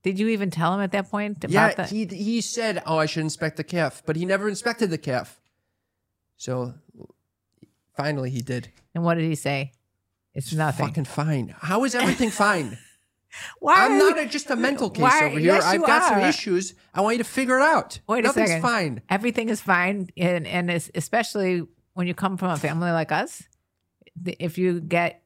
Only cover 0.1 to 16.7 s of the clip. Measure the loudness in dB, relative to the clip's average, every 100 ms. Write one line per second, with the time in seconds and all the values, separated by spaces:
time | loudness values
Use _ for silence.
0.1 | 0 0 0 -2 0 0 0 -2 -2 -4
1.1 | -6 -6 -6 0 4 4 2 -6 -6 -6
2.1 | -6 -4 -2 -4 -4 -4 -4 -2 0 0
3.1 | -2 -4 -4 -6 -6 -4 -2 -2 -4 -4
4.1 | -4 0 0 0 -2 -4 -2 -2 -2 -2
5.1 | -4 -4 -18 _ _ _ _ _ _ _
6.1 | _ _ _ -8 -6 -6 -10 _ -20 -20
7.1 | _ _ _ _ _ -20 _ _ -6 -4
8.1 | -4 -4 -6 -6 -6 -8 _ _ -2 0
9.1 | 2 0 -2 -2 -4 -6 _ _ _ _
10.1 | _ _ -12 -6 -2 -2 0 -2 -2 -4
11.1 | -4 -2 -2 -4 -8 -2 0 0 0 0
12.1 | 0 -2 2 2 2 -2 -10 -18 _ _
13.1 | _ _ -16 -16 -4 4 6 6 6 6
14.1 | 4 -2 -6 -4 0 0 0 -4 2 4
15.1 | 6 4 2 4 6 4 4 4 6 6
16.1 | 4 2 0 -2 -2 -2